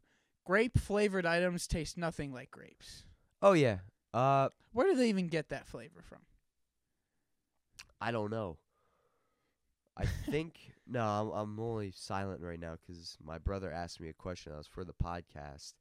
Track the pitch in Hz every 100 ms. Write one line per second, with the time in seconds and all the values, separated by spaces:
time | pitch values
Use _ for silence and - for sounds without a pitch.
0 | _ _ _ _ - 190 240 - - 202
1 | 208 190 170 170 180 175 - 180 147 -
2 | 165 - 147 127 127 - - - - -
3 | - - _ _ 196 180 135 95 92 _
4 | _ 110 131 139 135 - _ 220 381 302
5 | 240 190 175 156 147 135 - 127 123 170
6 | - - _ _ _ _ _ _ _ _
7 | _ _ _ _ _ _ _ - - _
8 | 107 117 104 110 101 76 _ _ _ _
9 | _ _ _ _ _ _ _ _ _ -
10 | - - - 147 165 - - - - 123
11 | 110 104 107 87 107 107 117 113 101 92
12 | - 98 98 90 87 82 82 82 - 87
13 | 85 - 78 80 78 98 92 78 87 -
14 | 82 78 92 90 - 76 76 - 90 -
15 | 87 87 82 76 71 71 - -